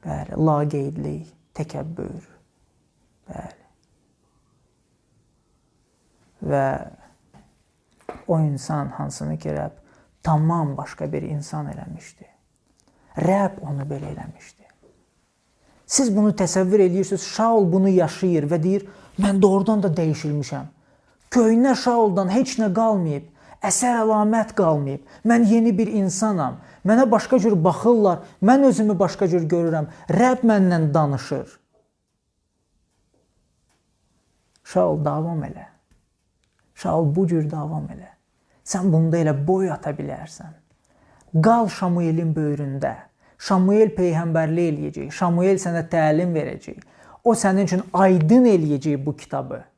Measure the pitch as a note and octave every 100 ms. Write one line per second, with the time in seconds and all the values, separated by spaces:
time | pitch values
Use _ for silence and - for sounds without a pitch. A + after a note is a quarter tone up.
0 | E3+ D3 D3 - D#3 D3 D3 C#3+ C#3 D#3
1 | D3 D3+ D#3+ _ _ - D#3 C#3+ D#3 E3
2 | - - - _ _ _ _ _ _ _
3 | _ _ _ - - - _ _ _ _
4 | _ _ _ _ _ _ _ _ _ _
5 | _ _ _ _ _ _ _ _ _ _
6 | _ _ _ _ D#3 C#3+ C3+ C#3 - -
7 | - _ _ _ _ _ _ _ _ _
8 | - - - E3 D#3 C#3 - D#3 C#3 -
9 | C#3+ - D3 D#3 - D2 D3 - _ _
10 | _ _ - D#3 D#3+ E3+ D3 C3+ - -
11 | D3+ D3 D#3+ D3 C#3+ D3+ D3 - - D#3+
12 | - _ - _ _ _ _ _ _ _
13 | _ - D#3 G3 F#3+ - D#3 C#3 C#3 C#3
14 | D3 D3 - - - _ _ _ _ _
15 | _ _ _ _ _ _ _ _ _ -
16 | C4 G3+ G#3 G#3 F#3 F#3+ F#3 G#3 F#3 F3+
17 | F#3+ G3 - - A3+ A#3 F#3 F#3 F#3+ F#3
18 | D#3+ - F#3+ E3 D3 E3+ E3 G3 G3 -
19 | - - G3+ G3 G3 G3 F#3+ G#3+ F#3 D#3+
20 | D#3+ D3+ D3+ D3 C#3 C#3 C#3+ _ _ _
21 | _ _ _ B3+ A3+ A3+ C4 B3 - A#3+
22 | G#3+ F#3 F#3 G#3 C4 - A3 F#3 A3+ G#3
23 | E3 C#3+ - _ - - G#3+ A3+ B3 A#3+
24 | A3 G#3+ G#3 A3+ A3 - F3+ D3+ C#3 C#3
25 | - - A3 A#3 A#3 A3+ A3+ F#3+ A3 G#3+
26 | F#3+ D#3+ A3 F#3+ C3 B2+ - - F#3 A3+
27 | C4 G#3+ - C4 G3+ G3+ E3 D#3+ A3+ A#3+
28 | G#3 E3+ - _ F#3+ C4+ C#4 G#3+ G#3+ F#3+
29 | F#3 - F#3+ F3 D#3 E3+ E3 D#3+ D3+ -
30 | - D#3+ B3 B3+ A#3+ G#3+ F#3 F3 D#3 D3+
31 | D3+ C3+ - C#3 C3 _ _ _ _ _
32 | _ _ _ _ _ _ _ _ _ _
33 | _ _ _ _ _ _ _ _ _ _
34 | _ _ _ _ _ _ - F#3 F3+ D3+
35 | D3 D3 E3 E3 C#3+ - - _ _ _
36 | _ _ _ _ _ _ _ _ F3+ D#3+
37 | D#3+ D#3 F#3 E3 D3+ D#3 D3+ D#3 D3+ -
38 | - _ _ _ _ _ - G3 F#3+ D#3+
39 | E3 E3+ D#3 C#3 D3 F#3+ F#3+ D3+ - D3
40 | C#3+ C3 D#3 - E3 D#3 _ _ _ _
41 | _ _ _ E3 D#3+ A#3 A3 - F#3 F3
42 | E3+ D#3+ E3 D#3 D3+ D3 C#3+ C3+ C#3 A2+
43 | - _ _ _ - F#3+ F#3 G#3 G#3+ -
44 | F3+ D#3+ E3+ E3 D#3+ E3 E3+ D3 D3 D3+
45 | C#3+ - F3+ E3+ F#3 F#3+ F#3 E3+ E3 E3+
46 | D#3 D3+ F3+ D#3+ D3 - - - - _
47 | - - - A3+ G3 F#3+ G3 F#3 - -
48 | G3 F#3 D#3 A#3+ B3 F#3+ D#3 C#3+ D3+ C#3+
49 | C#3 C#3+ - C#3 C3+ A#2+ -